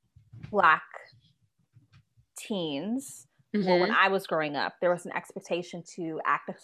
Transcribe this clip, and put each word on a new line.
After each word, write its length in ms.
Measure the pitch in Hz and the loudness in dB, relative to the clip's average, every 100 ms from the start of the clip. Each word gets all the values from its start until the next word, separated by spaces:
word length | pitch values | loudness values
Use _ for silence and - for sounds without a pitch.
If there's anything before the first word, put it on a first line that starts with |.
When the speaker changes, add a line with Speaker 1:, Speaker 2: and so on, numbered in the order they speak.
| _ - _ - - | _ -20 _ -18 -4
Speaker 1:
Black 320 | 208 170 156 - - - _ _ _ _ _ _ _ _ - _ _ _ - | 4 4 4 0 -18 -20 _ _ _ _ _ _ _ _ -20 _ _ _ -16
teens. 920 | - 196 160 139 196 262 - - - _ _ 208 | -8 -4 -4 -4 -4 -6 -6 -16 -20 _ _ 0
Well, 160 | 185 180 | 4 4
when 100 | 190 | 4
Speaker 2:
Mm-hmm. 100 | 170 196 | 4 4
Speaker 1:
I 20 | |
was 180 | 196 - | 2 0
growing 280 | 165 151 139 | -2 0 -2
up, 200 | 92 - | -4 0
there 120 | 175 | 0
was 140 | 175 175 | 0 -2
an 60 | - | -8
expectation 680 | - - - 175 175 175 165 - | -8 -12 -6 -4 -4 -12 -12 -8
to 260 | 160 156 - | -6 -2 0
act 240 | 147 - | 0 -2
a 60 | - | -14